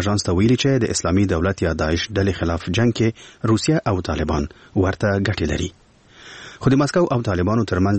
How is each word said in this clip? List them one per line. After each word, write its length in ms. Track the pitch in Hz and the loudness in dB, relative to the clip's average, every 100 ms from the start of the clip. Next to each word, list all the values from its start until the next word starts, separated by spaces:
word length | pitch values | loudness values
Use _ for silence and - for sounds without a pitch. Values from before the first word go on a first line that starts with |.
اژانس 260 | 92 104 - | 0 -2 0
ته 80 | 90 | 2
ویلي 180 | 110 123 | 2 2
چې 200 | 139 135 - | 2 0 0
د 100 | - | -2
اسلامي 320 | 85 92 101 | 0 2 2
دولت 280 | 85 90 95 87 | 0 0 -2 -2
یا 100 | 78 | -2
داعش 240 | 78 85 - | -2 -2 -2
ډلې 220 | 98 98 90 | -2 -2 -2
خلاف 260 | 85 82 - | -2 -4 -2
جنگ 320 | 90 120 - | 0 0 2
کې 100 | 113 - - - - | -2 -2 -14 -8 0
روسیه 280 | 110 - 156 - | 0 2 0 0
او 40 | 95 90 | -2 -2
طالبان 400 | 73 78 78 73 - - | -4 -2 -2 -4 -8 -8
ورته 340 | - 92 - 107 98 98 | -2 0 0 0 0 -2
ګټې 180 | 101 - | -2 -2
لري. 180 | - - - _ _ _ - - - - - | -2 -6 -10 _ _ _ -20 -20 -20 -20 -4
خو 80 | - | 2
د 80 | 135 | 2
مسکو 200 | 143 185 175 | 2 2 2
او 20 | 123 113 | 0 0
طالبانو 360 | 90 87 113 113 | 0 2 2 0
ترمنځ 260 | 90 95 | 2 2